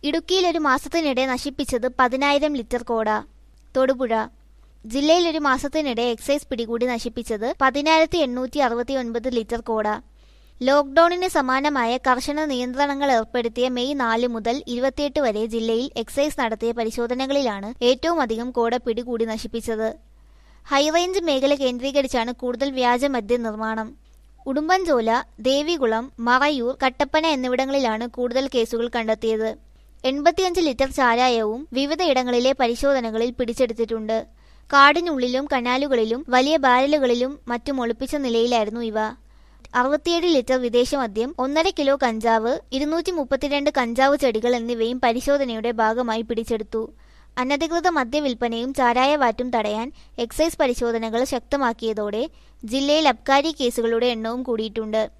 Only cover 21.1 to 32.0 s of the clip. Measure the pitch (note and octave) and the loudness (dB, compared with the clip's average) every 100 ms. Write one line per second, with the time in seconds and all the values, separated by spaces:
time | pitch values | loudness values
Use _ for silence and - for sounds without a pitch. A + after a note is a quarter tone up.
21.1 | F#4+ E4+ C4+ C#4 C#4+ C4+ B3 C4 C#4 C4+ | 0 0 0 2 2 0 -2 -2 0 0
22.1 | B3+ A3+ B3 B3 A#3+ C#4 C4 B3 A#3+ C#4 | -2 -4 -4 -6 -2 -4 0 2 2 0
23.1 | C4 G3+ A#3+ A3+ G#3+ A3 A3 A3 - - | -2 -2 -2 -2 -4 -4 -4 -6 -12 -20
24.1 | - - - - C4+ D#4 F#4 F4 C4+ A3 | -20 -20 -16 -6 -4 2 0 2 2 2
25.1 | A#3 - - A3 C#4 D4+ E4+ B3+ A3 C4 | 0 -2 -4 0 0 0 0 0 0 -4
26.1 | - A#3 B3+ C#4+ D4 A#3 C4 C4 B3+ C#4+ | -6 2 2 4 0 -2 0 -2 0 0
27.1 | D#4 D#4+ C#4+ B3+ B3 C4+ C#4 B3+ A3 A#3 | 2 2 0 0 0 0 0 0 -2 -6
28.1 | A3+ B3 A#3+ C4+ B3+ A3+ A#3 A#3 A#3+ A3 | -4 -2 -2 -2 0 0 -2 -2 -4 -2
29.1 | A3 A3+ A3 A3 A3 - - - - B3+ | 0 0 0 -2 -6 -16 -20 -20 -4 -2
30.1 | C4+ D4 E4+ F#4 F4 D#4+ A#3 C4+ C#4 B3+ | 2 2 2 0 2 0 0 -2 2 2
31.1 | A#3 B3+ A#3 G#3+ A3+ D#4 B3 C#4 D#4 | 4 4 2 0 -4 -6 -4 -2 0